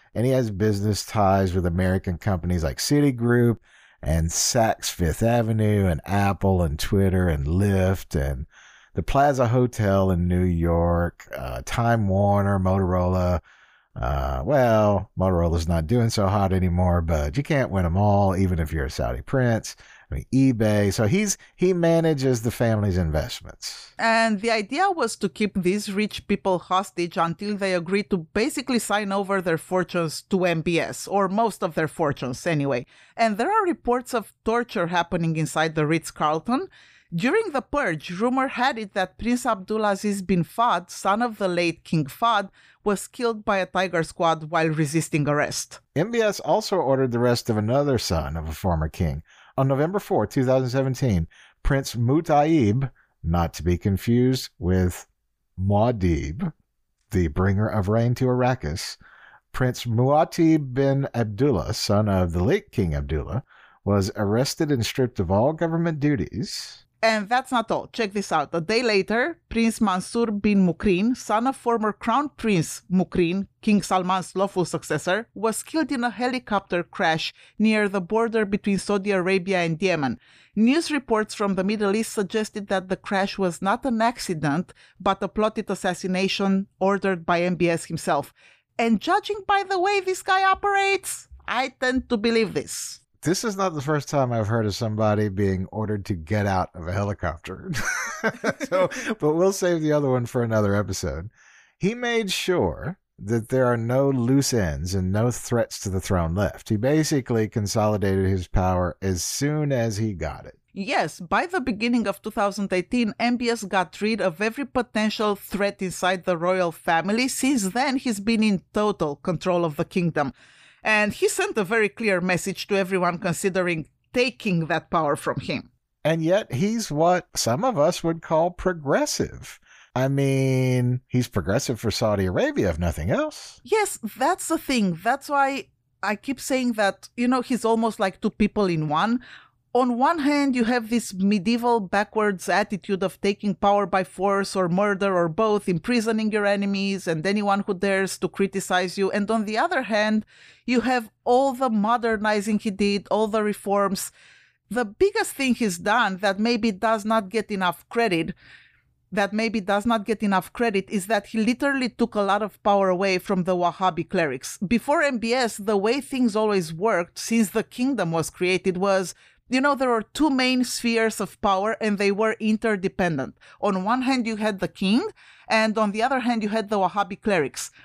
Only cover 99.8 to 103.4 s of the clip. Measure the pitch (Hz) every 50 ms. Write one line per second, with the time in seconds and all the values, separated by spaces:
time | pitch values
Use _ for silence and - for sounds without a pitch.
99.8 | 156 151 147 147 143 131 127 127 120 - - 127 120 113 113 110 104 101 101 104
100.8 | 104 95 95 - - 85 67 78 87 110 - _ _ _ _ - _ _ _ _
101.8 | - 196 233 240 247 240 233 226 226 190 - - - - 185 165 110 87 - -
102.8 | - 151 185 - _ _ _ - - 101 113 117